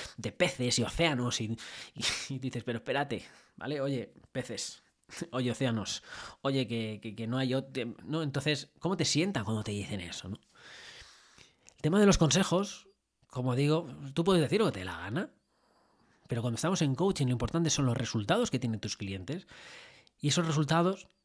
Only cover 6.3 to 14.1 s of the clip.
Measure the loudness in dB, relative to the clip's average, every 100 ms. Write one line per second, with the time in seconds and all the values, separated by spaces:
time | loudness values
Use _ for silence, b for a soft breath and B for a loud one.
6.3 | B -2 0 0 -2 -4 -6 -10 -6 -4
7.3 | 0 0 0 -2 -6 -6 -8 -6 -4 -2
8.3 | -2 0 -2 -4 _ -4 0 2 2 2
9.3 | 0 0 -2 -2 -4 -4 -6 -6 -10 -10
10.3 | -12 _ B B B B B B B B
11.3 | B B B B _ 2 6 8 8 6
12.3 | 6 4 2 0 -6 -20 _ _ _ _
13.3 | -2 0 2 4 2 0 -10 -6